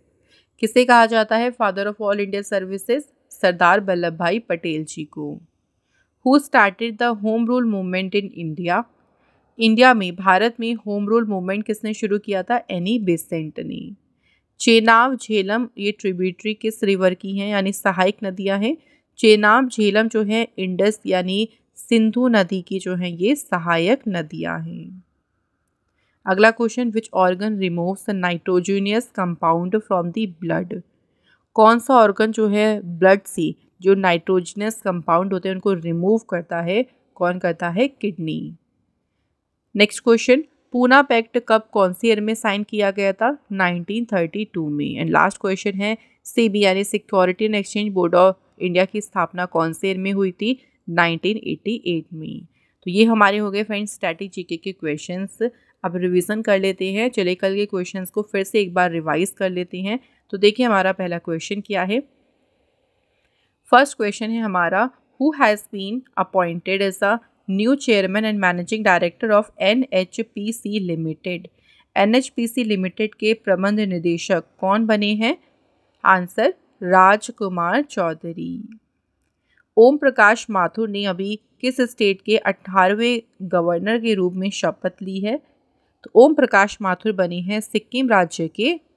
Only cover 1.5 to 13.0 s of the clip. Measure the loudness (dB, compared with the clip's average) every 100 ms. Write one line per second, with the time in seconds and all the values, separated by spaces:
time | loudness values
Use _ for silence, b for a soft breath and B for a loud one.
1.5 | -2 -2 -2 -6 -4 -2 -2 -2 -6 -4
2.5 | -4 -4 -8 -2 -4 -4 _ _ -2 0
3.5 | 4 4 4 2 -2 -2 -2 -2 -2 -4
4.5 | -6 -6 -6 -8 -12 -14 -12 -12 -12 -18
5.5 | _ _ _ _ _ _ _ 2 2 4
6.5 | 4 4 2 -6 -2 -2 -2 -2 -2 0
7.5 | 0 0 -2 -4 -4 -2 -4 -4 -8 -8
8.5 | -6 -2 -2 -4 _ _ _ _ _ _
9.5 | 0 2 6 6 6 0 -2 2 4 4
10.5 | 0 -6 -6 -6 -4 0 0 0 -4 -4
11.5 | -4 -6 -6 -6 -4 -2 -2 -2 -4 -2
12.5 | -4 -4 -6 -2 -2